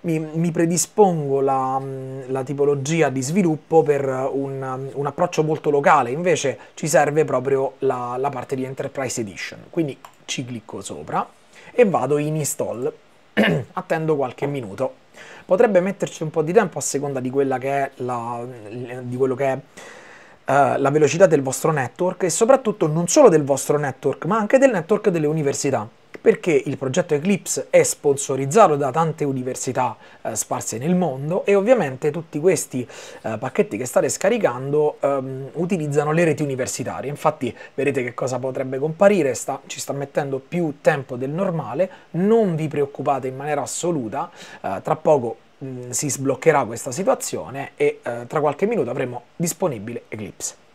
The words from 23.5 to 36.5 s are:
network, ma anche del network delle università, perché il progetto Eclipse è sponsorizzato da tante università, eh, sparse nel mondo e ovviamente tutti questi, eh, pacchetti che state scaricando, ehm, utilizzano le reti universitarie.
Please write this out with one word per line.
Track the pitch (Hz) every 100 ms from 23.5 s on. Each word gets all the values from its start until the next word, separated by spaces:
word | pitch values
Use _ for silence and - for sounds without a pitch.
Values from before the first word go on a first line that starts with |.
| 135 - 147
network, | 143 - 143 - 156
ma | 220
anche | 208 262
del | 269
network | 202 - 208 208
delle | 170 151
università, | 160 139 127 143 123 107 _ _ -
perché | 240 202 -
il | 143 156 131
progetto | 131 151 165
Eclipse | 147 170 202 - - -
è | 175
sponsorizzato | 139 - 147 139 - 131 139 190 190 147
da | 143
tante | 139 165 -
università, | 147 135 127 123 - 127 123 107 - -
eh, | 110 110
sparse | - 127 - 113
nel | 143 180
mondo | 175 131 147 180 -
e | 202
ovviamente | 196 254 147 131 151
tutti | 160 165 147
questi, | 170 165 - 131 117 - - -
eh, | - 110
pacchetti | 127 - - 104
che | 127
state | 196 147
scaricando, | - 196 233 175 123 139 147 151 -
ehm, | 143 139 131 131 135
utilizzano | 151 175 190 151 147 147
le | 160
reti | 170 151
universitarie. | 147